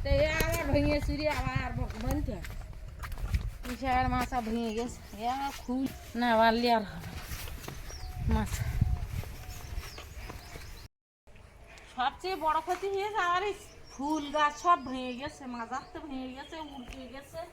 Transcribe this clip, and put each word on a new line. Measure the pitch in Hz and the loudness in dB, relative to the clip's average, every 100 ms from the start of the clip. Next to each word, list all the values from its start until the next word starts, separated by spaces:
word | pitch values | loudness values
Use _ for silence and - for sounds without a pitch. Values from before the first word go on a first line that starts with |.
তো | 277 277 | 6 6
এ | 302 320 | 6 4
আবার | 311 330 294 | 2 2 4
ভেঙে | 285 294 294 285 | 4 6 4 2
চুরি | 285 302 277 | 0 0 2
আবার | 254 262 254 240 | 0 0 0 -2
ব-, | 240 220 | -4 -2
বনতে | 240 285 285 202 | 0 0 0 -4
হয়। | - - - - - - - - - - - - | -6 -8 -10 -10 -12 -10 -8 -4 0 0 -2 -6
পুঁই | 247 240 | -8 -4
শাকের | 262 254 254 254 | 2 4 4 4
মাচা | 240 254 220 | 2 0 0
ভেঙে | 226 233 220 | 0 0 0
গেছে, | 240 - - 202 | -2 -6 -12 -6
এ | 233 269 | -2 0
আবার | 277 - | -2 -4
খুল | - 254 269 - - 233 | -4 0 0 -4 -8 2
না | 240 220 | 6 8
বাড়লে | 226 226 240 233 | 8 8 6 6
আর | 196 | 4
হবে | 165 - - - - - - - - - - - - 226 220 | -6 -8 -8 -8 -8 -6 -8 -10 -10 -10 -10 -8 -2 2 4
মাচা। | 208 - - - - - - - - - - - - - - - - - - - - - - - - _ _ _ - - - - - - - - | 2 0 0 4 4 4 0 -4 -6 -8 -10 -10 -8 -8 -8 -12 -12 -12 -10 -10 -12 -14 -12 -14 -16 _ _ _ -20 -20 -20 -20 -20 -20 -18 0
সবচেয়ে | 254 262 359 381 311 | 0 0 -6 -2 2
বড় | 311 320 | 2 2
ক্ষতি | 359 392 392 | -2 0 0
হয়েছে | 403 415 349 | 0 0 2
আমার | 349 415 | 2 0
এই | 392 - - - | -4 -10 -18 -18
ফুল | - 277 311 285 294 | -6 -2 -2 0 2
গাছ | 294 294 | 2 4
সব | 359 349 254 | 4 4 4
ভেঙে | 254 254 247 | -4 -4 -4
গেছে, | 269 - 262 240 | -6 -8 -10 -8
মাজার | 226 254 262 | -6 -6 -6
তো | 330 302 | -12 -8
ভেঙে | 262 262 254 | -8 -8 -10
গেছে, | 294 330 302 | -10 -8 -8
উল্টে | 277 240 262 254 262 | -10 -12 -12 -12 -14
গেছে। | 277 330 349 | -12 -12 -12